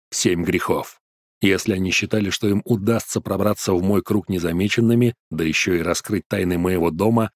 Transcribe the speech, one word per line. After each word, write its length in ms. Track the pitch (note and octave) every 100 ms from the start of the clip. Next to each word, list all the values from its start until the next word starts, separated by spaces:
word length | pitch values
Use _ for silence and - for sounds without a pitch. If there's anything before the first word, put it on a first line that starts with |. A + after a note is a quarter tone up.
| _
в 60 | -
«Семь 280 | G#2+ E2+
грехов». 560 | F#2 F2 - D#2 - - _ _ _ _
Если 320 | G2 F#2+ -
они 180 | F#2+ F#2
считали, 400 | - G#2 A2 G2
что 180 | - G#2
им 140 | G2+
удастся 560 | - A2+ G#2 A2+ - A2+
пробраться 520 | - G2 G2+ G#2 -
в 100 | F2+
мой 200 | F#2+ G2+
круг 260 | - G#2 -
незамеченными, 840 | F#2 E2+ E2+ G#2 - A2+ A#2+ A#2+ - _
да 140 | D#2+
ещё 300 | D#2+ D#2 G2
и 80 | F2
раскрыть 420 | E2+ F2 - G2+ -
тайны 300 | G2+ F#2 F2
моего 320 | F2+ F2+ E2+
дома, 400 | D#2+ G#2+ A#2 G#2+